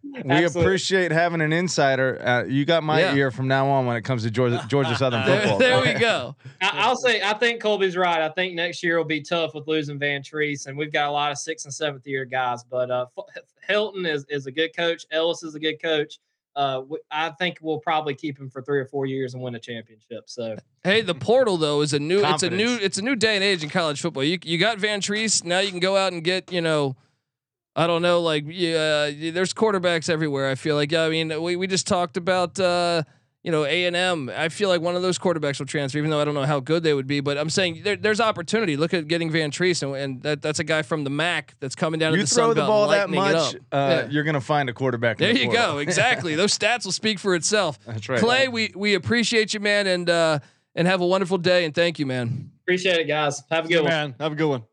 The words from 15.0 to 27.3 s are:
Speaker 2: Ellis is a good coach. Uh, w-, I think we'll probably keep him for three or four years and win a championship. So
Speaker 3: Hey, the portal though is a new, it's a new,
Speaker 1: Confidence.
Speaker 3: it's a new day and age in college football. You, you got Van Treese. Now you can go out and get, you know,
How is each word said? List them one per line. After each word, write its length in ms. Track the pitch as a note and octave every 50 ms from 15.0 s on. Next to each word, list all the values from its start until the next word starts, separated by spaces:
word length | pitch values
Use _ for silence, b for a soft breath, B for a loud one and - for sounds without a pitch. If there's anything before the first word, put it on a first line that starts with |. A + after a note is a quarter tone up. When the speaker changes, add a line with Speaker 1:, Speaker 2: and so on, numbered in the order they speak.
| - _
Speaker 2:
Ellis 320 | D#3 D#3+ D#3+ E3+ E3 -
is 140 | E3+ D#3+ D3+
a 20 | D3+
good 240 | D3+ D#3 D#3 D#3
coach. 380 | - E3 D#3+ D3+ D3 D3+ - _ _ _ _ _ _ _ _
Uh, 220 | C#3+ C#3+ C3+ C3
w-, 260 | C3 C3+ C3+ D#3 D#3 - _
I 200 | D3+ D3+ D#3+ E3
think 280 | D3+ _ F#3 F3 - -
we'll 200 | D#3 D#3+ D#3 D3
probably 340 | - F3 D#3+ D#3 D#3 D3+ C3+
keep 240 | - - D3+ C#3 C#3
him 120 | C#3 C3
for 120 | _ C3+
three 160 | B2 D3 C#3+ C#3+
or 80 | C3+
four 200 | C3+ - C#3 C3+
years 280 | C3+ C3 C3+ C3 A#2+ B2+
and 80 | B2+
win 140 | B2+ B2+ A#2+
a 20 | A2+
championship. 640 | - B2+ A#2+ A2+ A2 A2 A2 G#2+ _ _ A#2+ G#2+ _
So 280 | - - B2 A#2 A2+ G#2+ G2+ - _ _ _ -
Speaker 3:
Hey, 160 | F#3 G3+ A3+
the 140 | G#3+ F3+ E3+
portal 420 | C3+ - - A3+ C4 C4 A3 F#3
though 240 | E3 D#3 D3 D3 D3
is 120 | D3+ D3
a 60 | D3+ C#3+
new, 260 | C#3+ D#3 F3+ G3+ G3+
it's 200 | D3+ D3+ D#3 F#3
a 60 | F3
new, 160 | F3 F#3+ A3
Speaker 1:
Confidence. 160 | A#3+ B3 A#3 G3
Speaker 3:
it's 140 | F#3+ - F#3+
a 40 |
new 140 | G3 B3+ C#4+
day 180 | G#3+ G#3+ A3 G#3+
and 80 | G3
age 220 | F#3+ G3+ G3 E3+ D#3
in 60 | D3
college 300 | - F#3 E3+ D#3 C#3+ C#3
football. 220 | - E3+ D3 C#3
You, 160 | C3+ D3+ F#3 F3 -
you 140 | D#3+ E3+ E3
got 200 | F#3 A3 A#3 G3+
Van 220 | G3 G#3 G#3 G3+
Treese. 420 | F3+ - G#3 G#3+ A3+ G#3+ - -
Now 160 | - E3+ F3 F#3
you 120 | G3+ G3+
can 100 | F3+ F3
go 160 | F3 F#3+ G3
out 160 | G3 F#3+ F#3+
and 100 | F3+ E3+
get, 300 | D#3+ F3 F#3 F#3 F#3 -
you 80 | F3+ F3
know, 340 | E3 D#3+ D#3 D3+ C#3+ C3+ C3 _ _ _ _ _ _ _